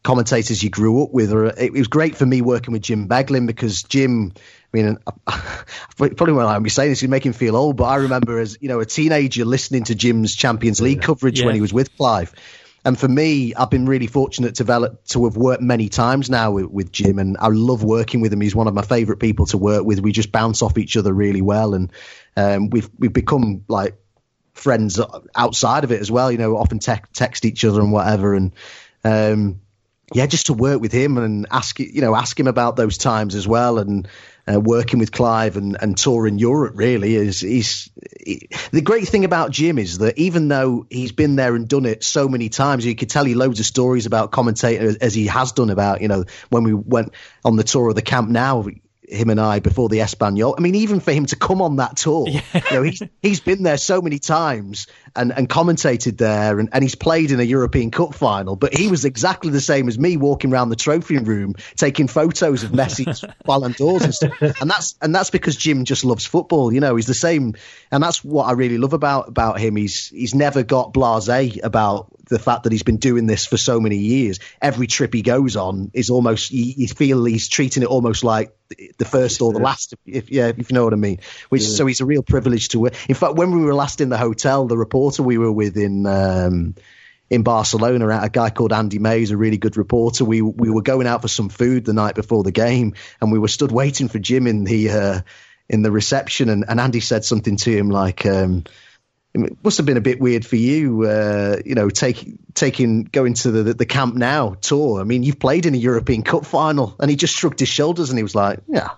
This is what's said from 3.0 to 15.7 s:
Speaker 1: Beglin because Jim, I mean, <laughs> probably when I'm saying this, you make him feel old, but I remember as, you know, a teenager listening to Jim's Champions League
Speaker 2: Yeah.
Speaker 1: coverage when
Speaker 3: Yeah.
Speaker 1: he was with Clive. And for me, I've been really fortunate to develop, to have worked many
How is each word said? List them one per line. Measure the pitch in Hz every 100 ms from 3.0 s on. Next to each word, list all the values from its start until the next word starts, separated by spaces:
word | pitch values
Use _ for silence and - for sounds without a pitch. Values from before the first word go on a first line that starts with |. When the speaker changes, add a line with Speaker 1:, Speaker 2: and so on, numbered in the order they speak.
| 98
Speaker 1:
Beglin | 120 135 135 120
because | 113 117 92
Jim, | - 135 135 120 98 -
I | - - _ 113
mean, | 107 110 - - -
<laughs> | - - - - - - -
probably | 139 131 165
when | 143 113
I'm | 104 110
saying | 135 143
this, | 131
you | 131
make | 135 135
him |
feel | 113 117 117
old, | 151 123
but |
I | 123 139
remember | 135 127 117 117
as, | 113 107
you | 143
know, | 120
a | 110
teenager | - 156 151 139 120
listening | 113 131 - 131
to | 110
Jim's | 107 120 113 107
Champions | - 131 113 117 104
League | 127 135
Speaker 2:
Yeah. | -
Speaker 1:
coverage | 151 131 123
when | 120
Speaker 3:
Yeah. |
Speaker 1:
he | 110
was | 104
with | 110 135 -
Clive. | 135 104 87 - - - - _
And | 127 123
for | 131
me, | 135 160 147 120
I've | - 127
been | 135 131
really | 135 117
fortunate | 143 131 - 120
to | -
develop, | 120 120 120 - -
to | 120
have | 120 104
worked | 127 127
many | 123